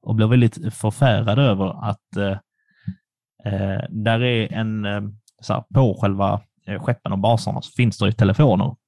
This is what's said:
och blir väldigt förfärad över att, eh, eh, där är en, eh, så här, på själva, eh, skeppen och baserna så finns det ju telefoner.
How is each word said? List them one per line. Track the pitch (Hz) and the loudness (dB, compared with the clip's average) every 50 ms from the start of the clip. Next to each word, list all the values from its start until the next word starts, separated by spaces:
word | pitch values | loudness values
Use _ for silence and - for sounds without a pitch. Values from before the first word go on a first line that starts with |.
och | _ - 110 | _ -2 0
blir | 110 110 | 2 4
väldigt | 110 123 127 120 113 - - - - - | 4 6 6 4 4 2 -2 -8 -8 -8
förfärad | - - 107 101 - 143 131 110 85 113 110 101 127 | -2 -4 -4 0 2 2 2 4 2 2 0 2 2
över | 143 127 104 95 98 95 87 - - 107 | 4 2 2 2 -2 -4 -4 -6 -6 -6
att, | 101 - _ _ - | -6 -6 _ _ -6
eh, | 101 101 98 95 101 _ _ _ _ _ _ _ _ _ - 95 _ _ _ _ _ _ _ _ _ _ 107 | -4 -2 -2 -4 -6 _ _ _ _ _ _ _ _ _ -14 -14 _ _ _ _ _ _ _ _ _ _ -6
eh, | 101 98 98 98 95 - - - | -4 -2 -2 -4 -4 -4 -6 -6
där | - 107 107 113 113 113 | -8 -4 0 0 0 2
är | 123 123 120 117 110 - | 0 0 0 0 -2 -4
en, | - - 113 110 110 107 104 | -4 -4 -4 -4 -4 -4 -4
eh, | 101 101 104 101 104 101 107 _ _ _ _ | -4 -4 -4 -6 -8 -12 -16 _ _ _ _
så | - - - | -6 -4 -4
här, | - 110 _ 98 | -4 -4 _ 2
på | 131 135 113 92 - | 2 2 2 2 0
själva, | - 101 98 98 98 98 101 104 - _ _ _ _ | -2 -2 0 0 0 0 0 -2 -6 _ _ _ _
eh, | - 101 - | -10 -10 -6
skeppen | - - 120 - _ 98 | -4 -4 -6 -4 _ -6
och | 98 98 | -4 -2
baserna | 98 113 117 110 - 104 101 - | 2 2 2 0 0 -4 -6 -8
så | - - _ | -8 -8 _
finns | - 123 113 98 - | 0 0 0 2 0
det | 104 | 0
ju | 98 | 0
telefoner. | 110 - 107 98 95 - 151 135 98 92 - 135 - _ _ | 2 4 2 2 4 4 4 4 4 2 0 -2 -4 _ _